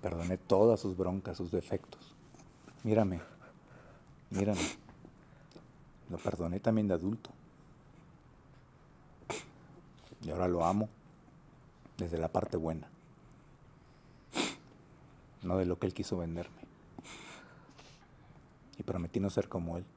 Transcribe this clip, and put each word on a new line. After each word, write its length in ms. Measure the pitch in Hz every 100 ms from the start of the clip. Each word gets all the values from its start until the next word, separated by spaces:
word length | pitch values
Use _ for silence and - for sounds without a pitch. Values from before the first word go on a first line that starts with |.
Perdoné 360 | - 85 85 92
todas 420 | - 98 110 110
sus 160 | 104 90
broncas, 400 | 90 95 - 85
sus 140 | 87
defectos. 640 | 90 - 98 - - - - - - - - - -
Mírame. 380 | 113 107 101 90 - - - - - - - - - - -
Mírame. 300 | 92 101 95 82 - - - - - - - - - - - - - -
Lo 80 | 90
perdoné 420 | - 82 85 92
también 260 | - 110 104
de 60 |
adulto. 360 | 87 90 113 - - - - - - - - - - - - - - - - - - - - - - - - - - - - - -
Y 80 | 80
ahora 160 | 82 90
lo 160 | 85
amo 240 | 82 101 110 - - - - - - - - - - -
desde 220 | 87 82
la 100 | 80
parte 280 | 87 - 87
buena. 320 | 80 80 - - - - - - - - - - - - - - - - - - - - - - - - - -
No 140 | 90 95
de 60 | 90
lo 120 | 85
que 80 | 92
él 80 |
quiso 220 | - 98 92
venderme. 440 | 85 82 87 - - - - - - - - - - - - - - - - - - - - - - -
Y 40 |
prometí 380 | - 92 85 -
no 100 | 98
ser 180 | 95 -
como 280 | 92 85 87
él. 80 | 98